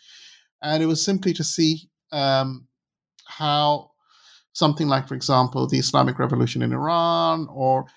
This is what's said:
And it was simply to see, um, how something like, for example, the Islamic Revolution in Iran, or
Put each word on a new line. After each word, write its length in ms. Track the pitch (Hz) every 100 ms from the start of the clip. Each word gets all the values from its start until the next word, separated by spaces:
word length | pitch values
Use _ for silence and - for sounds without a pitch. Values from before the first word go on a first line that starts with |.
| - - - - _ -
And 200 | 151 156
it 40 | 160
was 180 | 160
simply 300 | - 190 190
to 100 | 165
see, 460 | 151 - 156 160 - _ -
um, 560 | 151 139 135 135 127 _ _ _ _ _ _ -
how 680 | - 151 147 147 147 - _ _ _ _ - _
something 340 | - 156 151 147
like, 200 | 135 135
for 80 | 131
example, 520 | - 131 127 135 131
the 120 | 131
Islamic 380 | 131 139 131 131
Revolution 440 | 127 123 120 127
in 100 | 120
Iran, 760 | 127 151 170 170 170 165 160 156
or 340 | 135 131 131 131